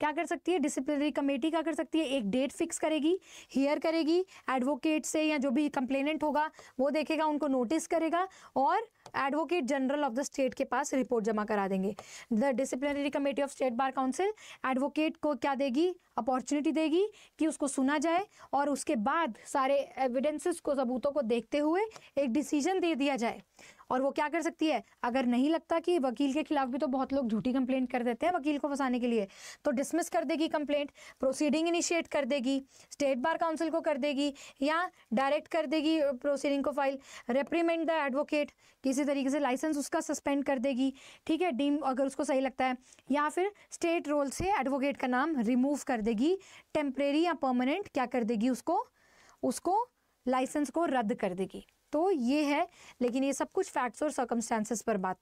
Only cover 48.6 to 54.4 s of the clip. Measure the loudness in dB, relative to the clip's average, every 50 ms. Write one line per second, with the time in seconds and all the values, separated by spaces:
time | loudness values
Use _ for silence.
48.6 | 0 0 0 0 0 -4 _ _ _ _ _ _ -20 -20 -12 _ -4 -2 -2 -2
49.6 | -2 0 2 2 0 -2 _ _ _ _ _ _ _ -2 0 0 0 -2 -2 -2
50.6 | -4 -2 0 -2 0 0 0 0 0 -2 -2 -2 -2 -4 -2 -4 -6 -6 -8 -14
51.6 | -16 _ _ _ _ _ 0 2 2 2 2 2 2 2 2 2 2 2 0 0
52.6 | -2 -4 -6 -20 -20 -20 -6 _ -2 0 0 0 0 0 0 -2 -4 -2 -2 -4
53.6 | -4 -2 -2 -2 -2 -2 -2 -2 -4 -2 -2 -2 -2 -2 -2 -4